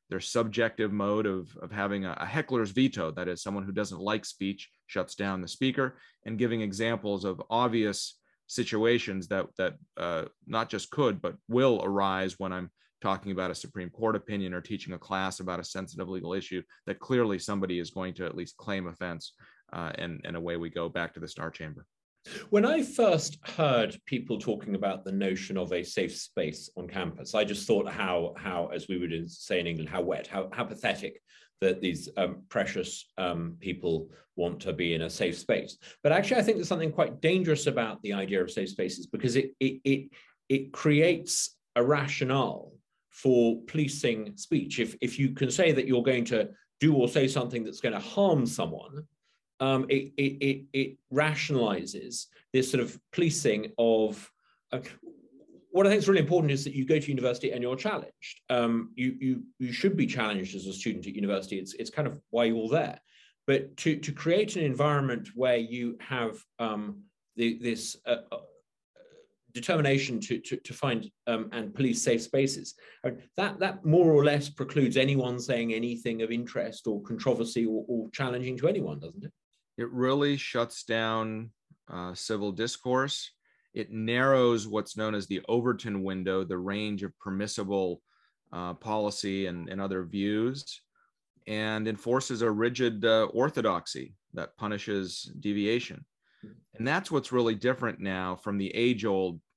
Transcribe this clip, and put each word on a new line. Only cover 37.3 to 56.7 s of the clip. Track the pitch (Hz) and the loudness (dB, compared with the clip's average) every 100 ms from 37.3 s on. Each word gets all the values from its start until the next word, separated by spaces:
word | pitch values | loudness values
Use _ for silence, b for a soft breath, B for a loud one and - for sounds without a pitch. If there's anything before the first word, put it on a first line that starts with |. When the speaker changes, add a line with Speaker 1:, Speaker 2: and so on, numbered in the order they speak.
| 185 170 147 143 | 4 4 4 2
Speaker 2:
about | 120 113 101 | 2 0 -2
the | 104 | -4
idea | 98 98 98 | -2 2 2
of | 90 | 2
safe | - 95 | -2 -4
spaces, | - 92 - - | -2 -4 -4 -8
because | 107 127 127 | -2 2 2
it, | 135 - | 2 0
it, | 135 135 | 0 0
it, | 139 139 - B B B - | 0 0 0 B B B 0
it | 135 139 | 0 0
creates | - 156 147 165 165 - - - _ _ 120 | 0 4 6 6 4 -2 -4 -4 _ _ 2
a | |
rationale | 123 147 139 - 127 135 117 98 - - _ _ _ | 4 4 2 -2 2 2 2 -2 -12 -20 _ _ _
for | - 131 123 117 - - | -2 4 6 6 4 -2
policing | 156 143 - 131 110 104 101 | 0 0 0 0 0 -4 -10
speech. | - 156 - - | -2 0 0 -2
If, | 110 - | -2 -2
if | 120 - | -4 0
you | 135 | 0
can | - 131 | 2 0
say | 151 170 | 4 4
that | 131 131 | 4 4
you're | 123 | 4
going | 117 123 117 | 4 2 2
to | 113 104 B B - | 0 0 B B 2
do | 156 139 | 6 6
or | 120 | 6
say | 156 135 | 4 2
something | 135 120 120 | 2 -2 -4
that's | 110 - | -6 -4
gonna | 123 101 | -2 -2
harm | - - 196 151 117 | -4 4 6 6 2
someone, | - 85 78 - 139 156 _ _ _ _ - | 0 -4 -4 -12 -14 -16 _ _ _ _ -2
um, | 131 135 135 | 2 2 2
it, | 139 139 - | 0 0 0
it, | 139 139 | 0 2
it, | 139 139 - | 0 0 -4
it | 139 135 - - | -4 -4 -6 -4
rationalizes | 131 156 151 - 135 110 92 - - - - - b b | 2 2 2 0 2 2 0 -4 -10 -10 -10 -12 b b
this | 131 131 | 2 4
sort | 131 | 2
of | 110 - _ | 0 -4 _
policing | - 165 - 131 107 107 - | 2 2 4 2 2 -2 2
of, | 117 113 107 104 - _ _ _ - | 6 6 4 0 -14 _ _ _ -10
uh, | - - - - - - - - - - | -8 -8 -18 -20 -20 -20 -20 -20 -20 0
what | 180 196 | 6 6
I | |
think | 208 | 6
is | 160 | 6
really | 190 | 6
important | 143 175 151 | 8 6 6
is | 139 | 2
that | 143 | 0